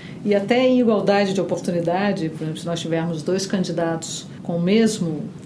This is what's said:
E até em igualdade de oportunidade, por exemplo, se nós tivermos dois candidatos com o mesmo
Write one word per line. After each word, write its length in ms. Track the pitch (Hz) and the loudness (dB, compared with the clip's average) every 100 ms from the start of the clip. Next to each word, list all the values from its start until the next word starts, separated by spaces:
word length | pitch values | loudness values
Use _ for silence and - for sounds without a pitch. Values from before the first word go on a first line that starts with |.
| - - | -14 -6
E 80 | 208 | 0
até 320 | 202 196 247 | 2 4 4
em 160 | 254 254 | 6 6
igualdade 520 | 233 208 196 202 196 | 4 4 4 2 2
de 80 | 190 | 0
oportunidade, 880 | 170 170 - 175 170 180 202 175 160 | -2 -2 -2 -2 0 0 0 0 -4
por 140 | 156 | -4
exemplo, 180 | 156 151 | -6 -6
se 60 | 170 | -4
nós 140 | 170 | -4
tivermos 420 | 160 165 170 160 | -2 -2 -2 -2
dois 240 | 143 185 190 | -2 -2 0
candidatos 800 | 196 175 170 165 160 - - - - | -2 -2 -2 -2 -2 -6 -10 -12 -10
com 140 | - 170 | -4 -2
o 40 | |
mesmo 600 | 175 214 226 208 165 147 - - | 4 4 4 2 -2 -4 -6 -12